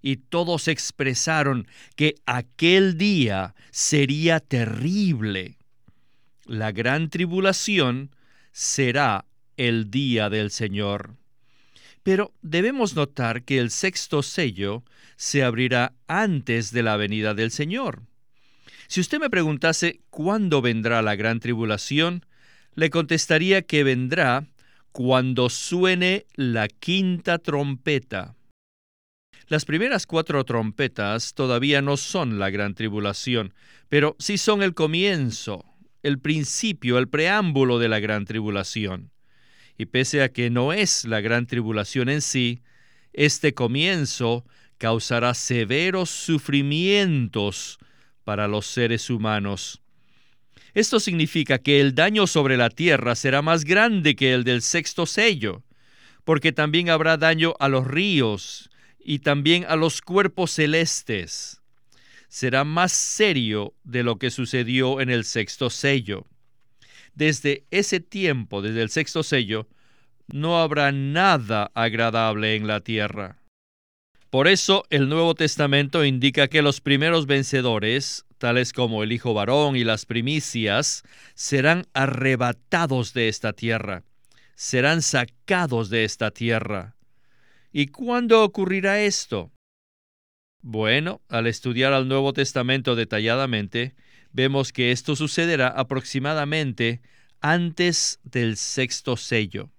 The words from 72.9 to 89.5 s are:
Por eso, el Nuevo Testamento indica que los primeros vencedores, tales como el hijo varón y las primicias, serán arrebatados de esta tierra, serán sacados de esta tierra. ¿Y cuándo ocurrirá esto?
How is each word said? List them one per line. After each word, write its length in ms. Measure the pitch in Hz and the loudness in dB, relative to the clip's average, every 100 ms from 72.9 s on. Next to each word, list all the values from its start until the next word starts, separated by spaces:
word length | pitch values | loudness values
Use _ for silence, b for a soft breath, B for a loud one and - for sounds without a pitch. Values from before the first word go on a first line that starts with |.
| 110 107 104 95 - _ _ _ _ _ _ _ _ _ | -4 -4 -6 -12 -16 _ _ _ _ _ _ _ _ _
Por 140 | 131 151 | 2 4
eso, 360 | 190 - 196 - | 4 4 2 2
el 200 | 147 135 | 0 2
Nuevo 260 | 160 170 | 2 2
Testamento 680 | 160 151 - 143 139 143 170 | 2 -2 0 2 2 2 2
indica 440 | 143 127 135 127 139 | 2 2 2 2 2
que 160 | 156 | 4
los 180 | 143 - | 2 0
primeros 460 | - 139 160 165 139 | 0 2 2 0 2
vencedores, 1000 | 139 131 135 123 110 107 131 139 - _ _ | 0 0 0 0 0 0 -2 -4 -10 _ _
tales 340 | 120 123 120 | 0 0 0
como 300 | - 120 110 | -2 -2 0
el 80 | 107 | -2
hijo 240 | 120 123 | -2 0
varón 400 | 104 101 139 147 | 0 2 2 2
y 80 | 131 | 0
las 240 | 113 107 - | 0 -2 -4
primicias, 960 | 117 123 156 - 120 107 107 147 - B B B | -4 -2 -2 -4 -2 0 0 0 -6 B B B
serán 500 | - - 139 143 175 - | -12 -2 2 2 0 -2
arrebatados 1200 | 135 135 123 131 127 123 120 _ 175 165 131 113 | -2 -2 0 0 0 0 -4 _ -2 0 0 -2
de 160 | 123 113 | 0 0
esta 240 | 101 113 | 0 -6
tierra, 480 | - 117 113 101 92 - _ _ b b | -4 -2 -2 -4 -10 -12 _ _ b b
serán 480 | - - 127 139 165 | -12 -2 2 2 2
sacados 880 | 143 135 120 - - 185 165 117 104 | 2 0 -2 -10 -2 0 2 -2 0
de 120 | 113 | 0
esta 280 | 110 - 110 | 0 0 -4
tierra. 640 | - 117 113 110 101 95 _ _ _ _ _ _ _ _ | -2 -2 0 -2 -8 -10 _ _ _ _ _ _ _ _
¿Y 180 | 147 143 | -4 -4
cuándo 540 | - 240 240 240 226 | -4 -4 -2 6 6
ocurrirá 580 | 214 208 185 190 196 202 | 6 2 -2 0 0 0
esto? 500 | 208 196 - 104 85 | 0 -2 -4 -6 -8